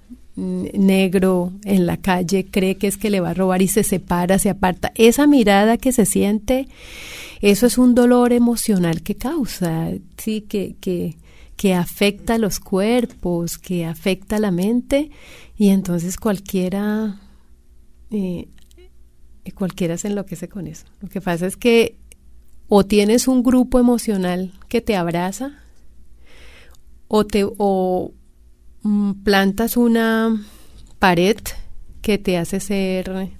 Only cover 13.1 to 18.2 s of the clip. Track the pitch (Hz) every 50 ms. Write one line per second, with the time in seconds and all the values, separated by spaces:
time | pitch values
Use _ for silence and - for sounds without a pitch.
13.1 | - - - 180 175 170 170 165 - - - - 185 175 165 165 165 160 - 202
14.1 | 185 185 - - 214 214 214 208 180 170 185 208 233 247 247 - 277 277 302 302
15.1 | - - - - - - - - - - 208 202 196 196 185 185 170 170 165 180
16.1 | 190 - - 226 202 175 - - - 190 180 185 185 202 208 208 214 220 220 214
17.1 | 190 - - - - - - - - - _ - - - - - - - - -
18.1 | 220 208